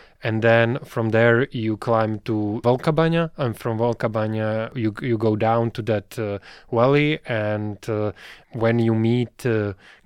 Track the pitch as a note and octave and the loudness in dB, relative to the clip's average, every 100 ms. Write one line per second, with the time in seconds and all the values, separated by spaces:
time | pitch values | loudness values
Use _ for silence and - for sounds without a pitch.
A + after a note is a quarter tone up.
0 | - _ A#2 A2 A#2 A#2 A#2 C3 - B2 | -20 _ -4 2 4 4 4 0 -6 -4
1 | A2+ A2 A#2 A#2 - B2+ A2 G#2+ - A2+ | 0 4 4 4 2 -4 -4 -4 0 0
2 | A2 G#2+ - A2 G#2 A2+ A#2+ B2+ - D#3 | 0 -2 -4 -2 -2 0 0 2 0 0
3 | E3 E3 D#3+ - B2+ G#2 B2 A2 A#2+ A#2 | 2 0 -2 -4 -4 -4 -4 0 0 0
4 | A#2 A2 G#2+ A2 A2 A2 A2+ C3 G#2+ G#2 | -2 -2 -2 -2 -2 -4 -6 -4 -4 -4
5 | C3 A2 A2 G#2+ A2 A#2 A#2 - A2 G#2 | -2 0 2 2 2 2 0 -2 -2 -2
6 | - - G#2+ G2+ - - - A#2 B2 D3 | -4 -8 -6 -6 -10 -20 -4 2 4 4
7 | D3 D#3 - A2+ G#2+ G#2+ G#2+ G2+ - G#2+ | 2 -2 -4 -4 -2 -2 -4 -8 -6 -4
8 | G#2 - - - _ A#2 A2+ A#2 A2+ A2+ | -4 -6 -14 -20 _ -2 2 2 2 2
9 | A2+ B2 A#2 - B2 A2 G2+ F#2+ - - | 2 2 -2 -4 -2 -2 -2 -6 -16 -20